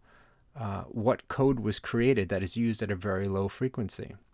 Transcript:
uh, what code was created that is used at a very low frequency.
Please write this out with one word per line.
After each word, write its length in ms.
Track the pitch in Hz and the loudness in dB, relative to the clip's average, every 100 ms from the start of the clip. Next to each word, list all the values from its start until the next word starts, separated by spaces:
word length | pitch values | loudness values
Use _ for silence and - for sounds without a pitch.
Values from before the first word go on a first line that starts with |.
| _ - _ _ _ 135 | _ -20 _ _ _ -8
uh, 280 | 107 98 | -6 -6
what 440 | - 113 110 - - | -6 -2 0 0 -2
code 320 | - 135 131 | 2 4 4
was 200 | 107 101 | 0 -2
created 500 | - 117 123 123 92 | -2 2 4 4 2
that 140 | 98 | 0
is 120 | 95 117 | -2 0
used 260 | 117 107 | 0 0
at 100 | 104 | -2
a 40 | 98 | -2
very 320 | 101 95 98 | 0 0 0
low 200 | 95 98 | 0 -2
frequency. 680 | - 131 - 98 - - 101 _ | -2 -4 -2 -4 -6 -10 -14 _